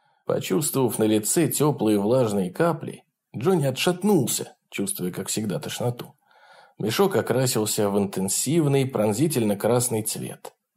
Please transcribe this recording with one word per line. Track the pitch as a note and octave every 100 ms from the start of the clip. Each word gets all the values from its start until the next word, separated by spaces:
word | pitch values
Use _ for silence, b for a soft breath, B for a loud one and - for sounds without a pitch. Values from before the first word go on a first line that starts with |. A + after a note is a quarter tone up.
| _ _ -
Почувствовав | - - F#3 C#3+ C#3 B2 -
на | A2
лице | G#2+ G#2 - D3
тёплые | - D3+ C3+ G#2+ G#2
влажные | G2+ C3 A#2 G2+ F2+
капли, | - E3 D#3 - - _ _ _ -
Джонни | D#3+ F#3 C#3
отшатнулся, | B2+ - F3 G#3 F#3+ A2+ - - - _
чувствуя, | - G2+ - F2+
как | F2+ F#2+
всегда, | - A2 D#2
тошноту. | - - B2 B2 - - b b b b b -
Мешок | G#2 - G3 -
окрасился | G2+ A#2 C3 A#2 G#2+ - G2+
в | G2+
интенсивный, | G2 - F#2+ - - E3 D3 C#3 C3
пронзительно-красный | A#2 G#2+ G#2+ D#3+ B2+ A2 G2+ G#2+ A#2+ A#2 A2+
цвет. | G#2+ - - - - - _